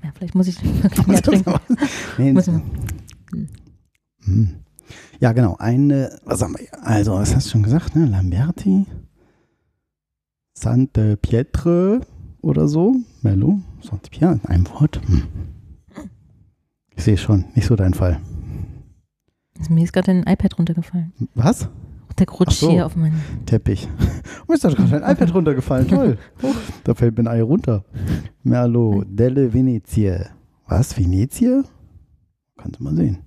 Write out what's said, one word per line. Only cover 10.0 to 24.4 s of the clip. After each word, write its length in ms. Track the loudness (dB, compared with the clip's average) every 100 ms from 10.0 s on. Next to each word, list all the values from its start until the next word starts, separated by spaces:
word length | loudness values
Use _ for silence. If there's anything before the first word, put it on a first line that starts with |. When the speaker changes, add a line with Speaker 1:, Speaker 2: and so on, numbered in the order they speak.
| _ _ _ _ _
Speaker 2:
Sante 600 | -8 -2 0 2 2 0 0
Pietre 840 | 0 -2 -2 -2 0 2 2 0 -4 -18 -20 -8
oder 260 | -2 0 2
so. 280 | 2 2 0 -2 -4
Merlot, 380 | 0 2 2 0 -2 -18
Sante 300 | -12 -12 -12
Pietre, 220 | 0 2
in 120 | 2 0
einem 220 | 0 0
Wort. 320 | 0 0 0 0
Hm. 160 | 0 0 -10 -14 -16 -20 -20 _ -20 -20 -20 _ _ _ _ _ _ _ -4
Ich 80 |
sehe 120 | 0 0
schon, 280 | 2 0 2
nicht 120 | 0 2
so 100 | 2
dein 180 | 2
Fall. 260 | 2 0 -2 -6 -12 -12 -12 -12 -14 -20 _ _ _ _ _ _ -12
Speaker 1:
Also, 140 | 0
mir 120 | 2
ist 80 | 2
gerade 180 | 0 2
ein 140 | 0 2
iPad 320 | 0 0 0
runtergefallen. 540 | -2 -2 -4 -6 -6 -8 -10
Speaker 2:
Was? 340 | 0 0 0 -6 -12 -20 -20 -16 -2
Speaker 1:
Der 100 | -2
rutscht 200 | 0 0
Speaker 2:
Ach 40 |
so. 180 | 2 2
Speaker 1:
hier 140 | 2 0
auf 80 | -2
meinen 240 | 0 -2 -4 -10 -2
Speaker 2:
Teppich. 420 | 0 0 -4 -6
<laughs> 60 | -2 -2 -2 -14 -20